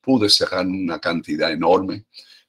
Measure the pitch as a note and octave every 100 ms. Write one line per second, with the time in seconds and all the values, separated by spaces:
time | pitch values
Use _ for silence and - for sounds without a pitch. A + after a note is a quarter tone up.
0 | - C3 G#2 - F#2+ F#2 F#2 F#2+ F2 E2
1 | F2 E2+ - D2+ D#2+ D#2 E2 F#2+ F#2+ -
2 | - - - -